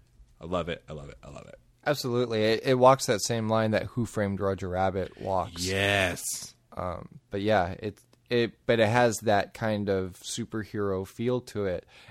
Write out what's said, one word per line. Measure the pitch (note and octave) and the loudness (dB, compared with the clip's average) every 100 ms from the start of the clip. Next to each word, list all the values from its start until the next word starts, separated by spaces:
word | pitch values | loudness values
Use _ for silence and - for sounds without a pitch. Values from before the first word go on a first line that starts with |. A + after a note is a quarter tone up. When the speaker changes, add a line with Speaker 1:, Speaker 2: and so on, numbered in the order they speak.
| _ _ - _ | _ _ -20 _
Speaker 1:
I | E2 | -6
love | F2+ E2+ | -4 -4
it. | E2 - | -8 -10
I | |
love | D2+ C#2+ | -14 -14
it. | - | -18
I | - | -18
love | C#2 - | -18 -18
it. | - _ _ - | -20 _ _ -4
Speaker 2:
Absolutely. | C#3+ C3 A#2+ B2 A2 | -2 -2 0 0 2
It, | G#2+ A2 - | 2 2 2
it | C3 | 6
walks | B2 C3+ - | 8 8 4
that | G#2+ | 0
same | - A#2 A2 | 0 -2 0
line | A2 A2 | 2 2
that | G#2 A2 | 0 -2
Who | - A2 | -6 -4
Framed | - G2+ G2 | -2 -2 0
Roger | G2 F#2 F#2 | -2 -2 -4
Rabbit | F2+ F#2+ F#2 F2+ - | 0 0 0 -6 -6
walks. | - F#2+ E2+ F2 F#2 | -2 -2 -2 -4 -2
Speaker 1:
Yes. | G2 G2 G2+ F#2 F2 - - - - _ - | 0 2 4 2 -2 -8 -10 -12 -18 _ -8
Speaker 2:
Um, | F2+ E2+ - - - | -8 -8 -14 -20 -10
but | G2+ | -4
yeah, | G2+ G#2+ F2 F#2 | 2 2 2 -4
it, | G#2+ - _ _ - | -8 -10 _ _ -4
it, | A#2+ A2+ - - | 0 0 -4 0
but | A#2 | 4
it | G#2+ | 4
has | A#2+ A#2+ G#2+ | 6 4 2
that | G#2+ G2+ - - | 2 2 2 -4
kind | A2 G#2+ G2+ | -4 -2 0
of | F#2+ F#2+ F2 | -2 -2 -10
superhero | - - A2+ A2 G2 G#2+ G2+ F#2+ F#2+ | -12 -10 -8 -8 -8 -4 -2 -2 -6
feel | - A#2+ B2 | -4 -2 -2
to | B2 G#2 G2 | -4 -4 -4
it. | F2 - - - | -4 -8 -20 -12